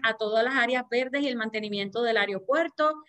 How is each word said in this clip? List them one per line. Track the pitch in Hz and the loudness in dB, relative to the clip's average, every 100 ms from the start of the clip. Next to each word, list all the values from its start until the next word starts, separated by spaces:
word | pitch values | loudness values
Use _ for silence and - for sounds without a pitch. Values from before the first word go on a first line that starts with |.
a | 226 220 | -2 0
todas | 214 220 247 | 0 2 2
las | 262 | 2
áreas | 233 254 247 | 2 0 0
verdes | 240 254 277 | -2 0 -2
y | 285 | -2
el | 240 | -2
mantenimiento | 220 214 214 202 202 220 | -4 -4 -4 -4 -4 -2
del | 240 220 | 0 2
aeropuerto | 202 190 190 311 339 - 302 302 | 0 -2 0 0 0 0 0 0